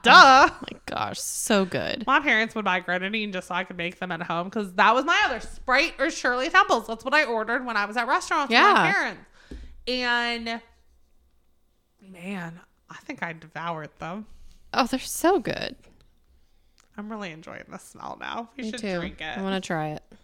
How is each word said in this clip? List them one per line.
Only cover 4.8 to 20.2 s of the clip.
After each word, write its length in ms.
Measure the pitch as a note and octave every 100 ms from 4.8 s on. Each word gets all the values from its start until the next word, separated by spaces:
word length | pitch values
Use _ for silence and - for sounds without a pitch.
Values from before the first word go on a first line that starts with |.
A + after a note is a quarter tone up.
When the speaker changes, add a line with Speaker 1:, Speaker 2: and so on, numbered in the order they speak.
| G3+
Speaker 1:
was 100 | A#3+ C4+
my 140 | F#4
other 160 | G4+ A#3
Sprite 540 | - - - C4 D#4+ -
or 120 | D4+
Shirley 400 | D#4 C4+ B3 C#4+
Temples. 360 | F#4 G4 A#3 G#3
That's 180 | A3+ C4
what 80 |
I 100 | D4+
ordered 400 | C4+ A#3 G#3+ A#3+
when 120 | B3+ A3
I 80 | G3+
was 100 | A3
at 100 | A#3+
restaurants 440 | E4+ - E4 C#4
with 100 | A#3
my 100 | G4
Speaker 2:
Yeah. 200 | E4 F3+
Speaker 1:
parents. 300 | G4 C4+ F#3 - _ _ - - - -
And, 720 | B3+ B3 A#3+ A#3+ A#3 A#3 A3+ - _ _ _ _ _ _ _ _ _ _ _ _ _
man, 600 | F#3+ F3+ F3+ G3 E3+ E3+ - _ _
I 60 | E3
think 200 | - C4
I 100 | F3
devoured 580 | D#3+ D#3 D3+ E3 E3 D3+ -
them. 280 | D#3+ G3 G#3+ - - - -
Speaker 2:
Oh, 140 | - A#3+
they're 140 | C4
so 380 | - - D#4+ F#4
good. 340 | G#3+ - - - _ _ _ _ _ _ _ _ _ _ _ -
Speaker 1:
I'm 120 | G#3
really 200 | A3 G3
enjoying 340 | D#3+ - - -
the 100 | -
smell 380 | - - - -
now. 300 | B1+ G#3 A#3 -
We 80 |
Speaker 2:
Me 60 | A3
Speaker 1:
should 100 | A#3
Speaker 2:
too. 180 | G#3+ F3+
Speaker 1:
drink 200 | F3 -
it. 160 | D#3 -
Speaker 2:
I 40 |
wanna 180 | F#3+ F#3+
try 280 | - E3+ D#3
it. 120 | D3+ - -